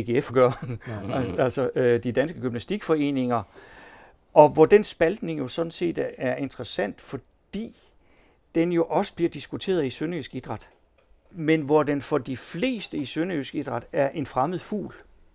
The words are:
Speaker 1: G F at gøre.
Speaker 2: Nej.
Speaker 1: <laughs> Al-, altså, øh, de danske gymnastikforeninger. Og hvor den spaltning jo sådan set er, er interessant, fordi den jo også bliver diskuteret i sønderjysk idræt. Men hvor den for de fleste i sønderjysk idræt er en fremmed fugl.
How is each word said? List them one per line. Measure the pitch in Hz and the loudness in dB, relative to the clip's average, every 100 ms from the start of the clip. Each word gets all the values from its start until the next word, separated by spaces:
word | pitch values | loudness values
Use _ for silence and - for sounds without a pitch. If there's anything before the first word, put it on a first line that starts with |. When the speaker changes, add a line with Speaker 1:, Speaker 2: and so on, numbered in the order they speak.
| 117 123 | 0 0
Speaker 1:
G | |
F | - | 2
at | |
gøre. | 123 127 - 120 117 - | 4 4 4 -8 -10 -10
Speaker 2:
Nej. | 107 98 | -10 -4
Speaker 1:
<laughs> | 135 | -4
Al-, | 120 - | -2 0
altså, | 127 139 123 | 0 0 -2
øh, | 143 123 120 | 2 4 4
de | 127 | 2
danske | 120 151 156 | 0 0 -4
gymnastikforeninger. | 120 117 - 208 - 156 143 135 123 117 98 - - - - - - _ _ | -6 -6 -4 -4 0 0 2 0 0 0 -2 -12 -20 -20 -20 -20 -20 _ _
Og | 160 147 | 8 8
hvor | 143 156 | 8 8
den | 208 | 8
spaltning | - - 165 214 170 151 | 6 0 0 0 -6 -6
jo | 127 | -6
sådan | - 165 | -4 -6
set | - 170 143 | -4 -4 -2
er, | 127 - | -6 -4
er | 131 131 | -4 -4
interessant, | 135 - 113 - 180 - | -6 -8 -8 -4 -4 -6
fordi | - 135 - _ _ 196 226 - - _ _ _ _ _ _ | -12 -12 -12 _ _ -10 -10 -14 -20 _ _ _ _ _ _
den | 165 175 | 0 2
jo | 170 | 2
også | - 160 202 | 2 0 -2
bliver | - 170 | -2 -4
diskuteret | 147 - - - 180 135 | -4 -10 -8 -2 -2 -2
i | |
sønderjysk | - 156 175 123 | -4 -6 -6 -8
idræt. | 127 143 110 - _ _ _ _ _ _ | -10 -8 -10 -12 _ _ _ _ _ _
Men | 170 151 160 | -4 2 2
hvor | 135 151 | 4 2
den | 147 143 | 2 -2
for | - 139 | -2 -2
de | 131 123 | -2 -8
fleste | - 170 254 226 - 156 | -10 -4 -2 -2 -6 -8
i | |
sønderjysk | 127 156 180 160 131 | -4 -4 -2 -4 -6
idræt | 156 143 120 - | -6 -4 -6 -4
er | 147 139 | 0 0
en | 165 131 | -2 -4
fremmed | 127 147 180 | 0 0 -2
fugl. | - 214 143 - - - - | -6 -8 -8 -14 -20 -20 -20